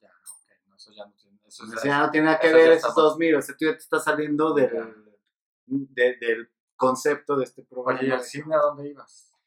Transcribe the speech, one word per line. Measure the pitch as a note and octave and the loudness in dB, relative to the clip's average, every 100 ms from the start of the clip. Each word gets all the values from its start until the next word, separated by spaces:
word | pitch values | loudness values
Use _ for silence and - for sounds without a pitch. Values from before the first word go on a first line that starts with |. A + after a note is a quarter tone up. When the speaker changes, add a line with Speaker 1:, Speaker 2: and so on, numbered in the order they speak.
Speaker 1:
ya, | G2+ | _
ok, | _ - - _ _ G2 | _ -20 -20 _ _ _
no, | G2 | _
eso | G#2+ | -20
ya | G#2 G#2 | -20 -20
no | |
tiene, | _ _ _ _ | _ _ _ _
eso | - | -20
Speaker 2:
Eso | A2 A2+ | -14 -6
Speaker 1:
ya | |
Speaker 2:
ya | C#3 C#3+ | -2 0
Speaker 1:
es, | D3+ | 0
Speaker 2:
no | |
tiene | D#3 D#3 | 2 2
nada | D#3+ | 2
que | E3 | 4
Speaker 1:
eso | D#3+ | 6
Speaker 2:
ver, | E3 | 8
Speaker 1:
ya | |
Speaker 2:
esos | E3 A#2+ | 6 2
Speaker 1:
estamos | - D#3 | 2 2
Speaker 2:
dos, | D3+ | 2
mira, | E3 C#3+ | 0 0
o | |
sea, | C3+ C3+ | -2 -4
tú | D#3 | -4
ya | |
te | D#3 | -4
estás | - D#3 | -4 -4
saliendo | D#3 D3 D3+ D3 D#3+ | -2 -4 -4 -2 0
del, | D3 A#2+ | 2 0
Speaker 1:
Ya. | A#2 A2 - _ _ _ _ _ _ - | -2 -10 -16 _ _ _ _ _ _ -8
Speaker 2:
de, | C#3 C3+ - B2 B2 | -8 -6 -2 -2 0
del | A#2 A2+ A#2 _ _ - | -4 -4 -6 _ _ -2
concepto | C3 B2+ D3+ C#3 - C#3 | -2 0 -2 -4 -4 -4
de | |
este | B2+ - | -4 -10
programa. | - B2+ B2 C3 | -18 -10 -6 -4
Speaker 1:
Oye, | C3 | -2
¿y | |
al | B2+ | -4
cine | B2 C#3+ D3+ | -6 -12 -4
a | D#3 | 0
dónde | D3 C#3 C#3+ | 0 -4 -14
ibas? | C#3 - _ _ _ | -16 -20 _ _ _